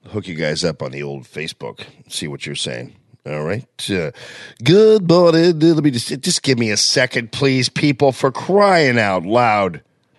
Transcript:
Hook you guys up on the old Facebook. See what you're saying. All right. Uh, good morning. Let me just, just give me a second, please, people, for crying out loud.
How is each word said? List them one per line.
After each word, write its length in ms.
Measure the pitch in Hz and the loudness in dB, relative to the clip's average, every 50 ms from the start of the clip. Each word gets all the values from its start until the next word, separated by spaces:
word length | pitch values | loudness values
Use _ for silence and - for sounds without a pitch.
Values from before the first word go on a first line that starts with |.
| _ | _
Hook 200 | - - 107 95 | -12 -10 -10 -10
you 80 | 92 82 | -10 -8
guys 280 | 78 80 76 78 76 78 | -6 -6 -4 -4 -4 -4
up 180 | 80 76 - | -4 -6 -6
on 100 | 76 65 | -10 -12
the 120 | 65 71 73 | -10 -10 -10
old 220 | 71 71 69 64 | -10 -12 -12 -14
Facebook. 600 | - - 76 78 78 - - - 58 - - - - - _ _ _ | -16 -14 -12 -12 -12 -12 -14 -16 -16 -16 -16 -20 -20 -20 _ _ _
See 180 | - - - | -12 -10 -10
what 180 | 76 69 67 - | -10 -10 -12 -12
you're 100 | 76 71 | -12 -10
saying. 400 | - - - 62 60 60 - - _ _ _ _ _ - | -10 -8 -8 -10 -10 -12 -16 -18 _ _ _ _ _ -14
All 180 | - 73 76 76 | -10 -10 -8 -6
right. 460 | 80 98 120 127 _ _ - - - | -6 -6 -8 -10 _ _ -14 -8 -6
Uh, 220 | 98 92 80 - - - - - - - - - - - 113 | -4 -4 -4 -6 -10 -14 -18 -20 -20 -20 -20 -20 -16 -4 2
good 440 | 131 175 202 220 220 220 214 180 | 4 6 6 6 6 6 4 4
morning. 520 | 160 165 180 175 170 160 165 165 180 170 151 | 4 4 6 6 6 4 4 4 2 2 4
Let 240 | 151 170 165 147 - | 4 2 4 4 2
me 80 | 151 | 0
just, 300 | 135 131 - - 147 135 | 0 -2 -4 -6 -8 -6
just 200 | - 185 170 - | -4 -4 -4 -2
give 160 | - 139 131 | -2 -2 0
me 140 | 120 117 110 | 0 0 -2
a 60 | 104 | -2
second, 540 | - - - - 139 127 127 - 127 117 107 | -2 -2 0 0 0 0 0 -2 -4 -6 -6
please, 380 | - - 143 135 131 131 120 - | -4 -2 0 0 2 0 -2 -2
people, 420 | - - - 147 139 - 143 139 | -2 -2 0 0 2 2 2 0
for 200 | 127 - - 135 | 2 0 -2 -2
crying 640 | - - - - 185 202 202 196 185 170 151 131 120 | -2 -4 -4 0 2 4 4 4 4 4 4 2 2
out 280 | 117 107 101 95 92 82 | 2 2 0 0 -2 -2
loud. 580 | 92 110 123 120 113 107 104 98 92 82 - - _ _ _ _ _ _ | 0 2 2 2 2 2 2 0 -2 -4 -8 -14 _ _ _ _ _ _